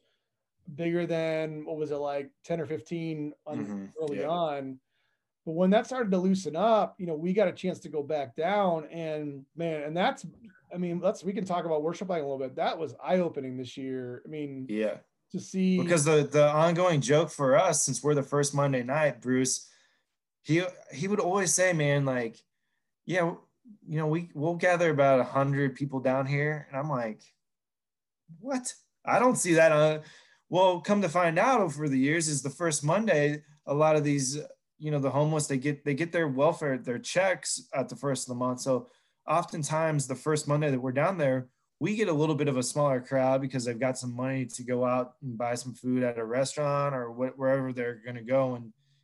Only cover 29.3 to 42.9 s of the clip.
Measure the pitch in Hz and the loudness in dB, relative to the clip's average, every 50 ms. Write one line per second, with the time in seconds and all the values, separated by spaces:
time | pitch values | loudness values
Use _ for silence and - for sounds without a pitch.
29.3 | 233 143 - 180 165 160 160 160 156 151 151 156 156 156 151 - - - - _ | 2 2 2 4 6 8 8 8 8 6 6 4 4 0 -6 -12 -20 -20 -20 _
30.3 | _ _ _ - 147 175 185 185 180 175 - - 208 202 196 165 147 180 180 170 | _ _ _ -2 2 4 4 4 4 2 0 0 2 2 2 2 2 2 2 2
31.3 | 160 175 202 262 269 240 196 165 139 143 151 151 135 131 131 143 156 175 165 156 | 4 4 4 4 4 2 2 0 -2 -2 -2 0 2 2 2 2 2 2 0 0
32.3 | 151 135 - 139 - - 170 165 147 - 143 147 165 202 226 214 170 147 147 147 | -2 -2 -4 -6 -6 -2 -2 -2 -2 0 0 2 2 2 4 4 4 4 4 2
33.3 | 147 147 - _ - _ - - 139 147 151 156 156 151 147 147 143 143 135 127 | 0 -2 -8 _ -20 _ -6 -2 2 4 4 6 6 4 4 2 2 0 0 -2
34.3 | 139 151 151 - - _ _ _ _ - 151 151 151 143 135 135 123 139 151 156 | -4 -6 -10 -12 -16 _ _ _ _ -10 -6 -2 -2 0 0 0 2 2 2 2
35.3 | 156 151 143 - 139 131 127 147 147 139 - 143 143 131 165 170 - 170 165 151 | 2 0 0 0 -2 -2 -2 -2 -4 -2 -2 -2 -2 -2 -2 -2 0 0 0 0
36.3 | 131 127 143 160 170 - 160 143 131 127 110 123 120 120 - - - 175 185 190 | 2 2 2 2 2 2 -2 -2 -2 -4 -4 -6 -6 -6 -6 -4 0 2 2 2
37.3 | 180 - - - - - - - - 143 127 - - 113 - 143 135 123 - - | 0 -2 -4 -8 -8 -8 -8 -8 -4 -4 -4 -4 -6 -6 -4 -4 -4 -4 -4 -8
38.3 | 127 123 127 127 127 123 - 135 131 123 120 - _ _ _ _ _ _ - - | -6 -4 -2 -2 -2 -2 -2 0 0 0 -2 -6 _ _ _ _ _ _ -6 -2
39.3 | 151 170 170 170 - 170 147 - 156 156 165 160 156 147 131 123 131 127 - 156 | -2 -2 -2 -2 -6 -6 -6 -2 -2 0 0 0 0 -2 -2 -4 -6 -6 -2 -2
40.3 | 156 151 147 143 147 147 156 147 135 127 123 131 123 135 151 180 196 170 147 135 | -2 -2 0 -2 -2 0 0 0 0 -2 -2 -2 -2 0 0 0 0 0 0 0
41.3 | 131 127 123 - _ _ _ _ _ - 139 185 214 214 214 180 160 147 156 156 | 0 0 -4 -8 _ _ _ _ _ -4 -4 -2 0 0 0 0 2 2 2 2
42.3 | 156 135 147 143 135 127 123 - - 151 143 143 | 2 0 0 0 0 -2 -2 -2 0 0 2 2